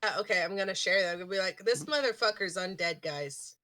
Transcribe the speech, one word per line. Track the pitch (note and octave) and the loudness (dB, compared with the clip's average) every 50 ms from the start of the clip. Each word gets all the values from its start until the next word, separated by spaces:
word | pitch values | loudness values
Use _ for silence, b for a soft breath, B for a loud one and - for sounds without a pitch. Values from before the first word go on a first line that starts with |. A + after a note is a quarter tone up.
Uh, | - G#3+ - - | 0 0 0 0
okay, | G#3 - G#3+ F3+ F3 | 0 2 2 2 2
I'm | E3+ G3 | 2 0
gonna | G3 G3 G3 F#3+ | 0 0 0 0
share | F#3 - - F3+ G3 | -2 0 4 4 4
that. | F#3+ F3+ | 4 4
I'm | G3 F3+ | 2 -2
gonna | F#3 F3+ | -6 -4
be | F#3+ G3 | -2 0
like, | F#3 F#3 F3+ - G3 | 0 0 -2 -2 0
This | G#3 A#3+ A#3+ C#3+ | 0 0 2 0
motherfucker's | - D4+ D4 C#4 B3+ A3 - - G#3+ G#3 - G3+ F#3 E3+ | 0 0 2 2 2 0 2 2 0 2 2 -2 -4 -2
undead, | F#3 F#3 F#3 F#3+ E3+ F3 E3+ E3+ D#3 | -2 -4 -4 -4 -2 -2 -2 -2 -2
guys. | - D#3+ D3 C#3+ D3 C#3+ C#3+ - - - - _ | -4 -6 -4 -4 -4 -6 -6 -10 -14 -16 -18 _